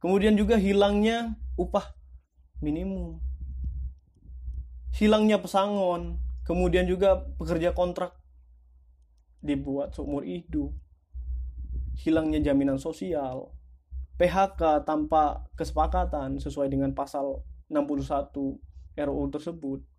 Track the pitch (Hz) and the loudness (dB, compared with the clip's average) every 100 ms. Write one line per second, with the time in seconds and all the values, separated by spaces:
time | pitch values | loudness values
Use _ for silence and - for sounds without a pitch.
0 | 170 196 208 214 202 226 196 202 202 208 | 4 4 6 6 6 4 6 6 6 6
1 | 214 233 233 220 - - 180 202 - - | 2 2 -2 -6 -6 -4 0 0 -2 -18
2 | - - _ _ _ - 151 151 190 190 | -20 -20 _ _ _ -6 -4 -2 -2 -6
3 | 175 160 - - - - - - - - | -6 -6 -8 -6 -10 -8 -6 -6 -8 -10
4 | _ _ - - - - - - - - | _ _ -20 -14 -10 -10 -10 -12 -6 2
5 | 208 214 214 208 180 196 196 202 185 175 | 4 6 6 4 2 0 2 2 0 0
6 | 170 170 - - - 170 180 175 180 185 | -2 -4 -6 -6 -2 2 4 4 2 4
7 | 196 185 - - 160 170 170 175 180 175 | 4 4 0 -8 -2 0 0 2 0 0
8 | 180 - _ - _ - _ _ _ _ | -6 -6 _ -20 _ -20 _ _ _ _
9 | _ _ _ _ 147 139 139 139 143 - | _ _ _ _ -4 -2 -2 -4 -4 -6
10 | 143 143 - 180 165 151 - - - _ | -4 -4 -4 -8 -6 -4 -4 -8 -14 _
11 | _ - - - - - - - - - | _ -10 -6 -6 -6 -8 -8 -6 -4 -4
12 | - 160 156 156 147 139 139 135 151 160 | 0 2 2 0 2 2 2 0 -4 -8
13 | 185 160 135 131 - - - - _ - | -4 -4 -4 -8 -12 -16 -20 -20 _ -12
14 | - - 175 180 196 190 165 151 143 156 | -12 2 2 4 2 2 4 4 2 -2
15 | 151 160 147 - - - 160 151 160 185 | 2 4 4 0 -10 -8 -4 0 2 2
16 | 180 151 135 139 143 139 139 139 135 135 | 0 -2 -4 -4 -6 -2 0 2 0 0
17 | 139 143 139 135 - - - 151 143 143 | -4 -2 -4 -4 -10 -16 -4 -2 0 -2
18 | 135 143 143 - 139 135 - - - - | 0 -2 -2 -4 -4 -6 -12 -20 -16 -6
19 | 147 139 143 143 160 170 143 135 - | -4 -2 -2 -4 -8 -8 -6 -8 -10